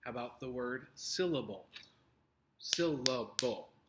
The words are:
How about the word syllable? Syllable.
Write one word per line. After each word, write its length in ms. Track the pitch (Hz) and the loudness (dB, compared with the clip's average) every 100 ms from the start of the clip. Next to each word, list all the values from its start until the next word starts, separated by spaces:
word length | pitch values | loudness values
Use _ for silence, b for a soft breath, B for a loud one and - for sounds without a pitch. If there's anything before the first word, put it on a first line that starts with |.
How 100 | - | -6
about 280 | 120 120 - | -6 -6 -6
the 100 | 131 | -6
word 380 | 127 123 127 143 - | -2 -2 -2 -6 -10
syllable? 720 | - - 180 151 110 98 - - B B B _ _ _ _ _ | -4 0 2 2 0 -6 -10 -16 B B B _ _ _ _ _
Syllable. 1080 | - - 170 147 123 127 110 - 127 110 - _ | 0 2 4 4 2 2 0 0 0 0 -6 _